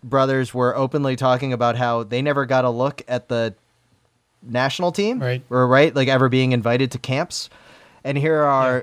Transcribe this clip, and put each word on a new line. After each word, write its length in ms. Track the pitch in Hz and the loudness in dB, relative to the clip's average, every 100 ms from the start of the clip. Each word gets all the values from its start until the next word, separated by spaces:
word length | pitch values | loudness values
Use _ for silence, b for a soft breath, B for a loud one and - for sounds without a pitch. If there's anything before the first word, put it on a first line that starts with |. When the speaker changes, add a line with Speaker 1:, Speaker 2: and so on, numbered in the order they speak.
Speaker 1:
brothers 500 | 123 135 135 135 127 | -2 0 2 0 -2
were 220 | 127 123 127 | 0 0 0
openly 380 | 131 151 139 | -2 -2 -2
talking 380 | 127 131 127 135 | 0 0 0 -2
about 240 | 123 120 117 | -2 0 0
how 260 | 120 117 | -2 -2
they 180 | 107 120 | -4 -4
never 240 | 143 139 131 | -2 -2 0
got 180 | 131 | 0
a 60 | 127 | 0
look 320 | 117 135 - - | 0 -4 -6 -6
at 220 | 123 - | -6 -4
the 260 | 117 113 98 _ _ _ _ _ _ _ _ | -4 -4 -6 _ _ _ _ _ _ _ _
national 480 | 120 120 135 - 175 | -6 -2 -2 -2 -4
team, 300 | 170 202 254 | -2 -2 -2
Speaker 2:
Right. 220 | 127 127 - | -4 -6 -2
Speaker 1:
or, 180 | 127 123 | 0 4
right, 260 | 131 156 | 4 4
like, 140 | 143 131 | 2 2
ever 200 | 135 131 | 2 2
being 220 | 131 127 | 2 2
invited 400 | 123 113 123 131 | 0 0 0 -2
to 80 | 127 | -4
camps. 500 | - 131 175 - - B B B B B | -4 -4 -4 -8 -12 B B B B B
And 160 | 139 139 | -6 -2
here 240 | 156 156 | 0 2
are 360 | 147 135 131 | 2 4 2
Speaker 2:
Yeah. 40 | 127 | 0